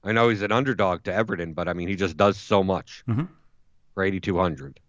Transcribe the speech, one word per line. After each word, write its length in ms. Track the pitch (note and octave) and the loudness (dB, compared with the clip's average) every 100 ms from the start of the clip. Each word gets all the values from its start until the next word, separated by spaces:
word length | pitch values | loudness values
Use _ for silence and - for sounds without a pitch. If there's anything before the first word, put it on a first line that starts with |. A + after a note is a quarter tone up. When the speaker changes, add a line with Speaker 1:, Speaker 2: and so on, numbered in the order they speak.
Speaker 1:
I 80 | G2 | 0
know 180 | A2+ A#2 | 2 4
he's 140 | G#2+ | 2
an 80 | G2+ | 0
underdog 520 | A2 C3+ G2+ G2 F2 - | 0 0 2 0 0 -2
to 80 | |
Everton, 400 | F#2 A2+ F#2+ E2+ | -2 -2 -4 -6
but 140 | D#2 E2+ | -4 -4
I 60 | |
mean, 140 | F2 F2 | -4 -4
he 80 | G2 | -2
just 200 | F#2 D#2 | -4 2
does 220 | G2+ G2 | 2 2
so 260 | - G2+ | 0 2
much 400 | F#2+ F2+ - - - | 2 -2 -6 -12 -2
Speaker 2:
Mm-hmm. 140 | A2+ F3 _ _ _ _ _ _ - | -2 -2 _ _ _ _ _ _ -2
Speaker 1:
for 80 | |
eighty-two 340 | F#2+ F#2+ G2+ F2 | -2 0 -2 2
hundred. 420 | F2+ C#2+ C#2 C2+ | 2 0 -12 -18